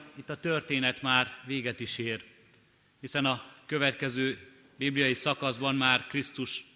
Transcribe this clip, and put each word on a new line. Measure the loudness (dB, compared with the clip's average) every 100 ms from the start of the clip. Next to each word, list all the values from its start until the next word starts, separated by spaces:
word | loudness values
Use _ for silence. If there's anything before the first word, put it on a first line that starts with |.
| -10 -16
itt | -10
a | -6
történet | 0 -2 0 2 2 0
már | 2 4 2 -4 -6
véget | -4 -4 -4
is | -6 -4
ér, | -4 -4 -8 -20 -20 _ _ _ _ _
hiszen | -4 0 2
a | 2 -4 -20 -4
következő | 0 2 0 -4 0 0 -2 -12 -20 -20 -4
bibliai | 0 4 4
szakaszban | 4 2 0 -2 0 0 2
már | 4 4 2
Krisztus, | -4 -4 -4 -6 -6 -10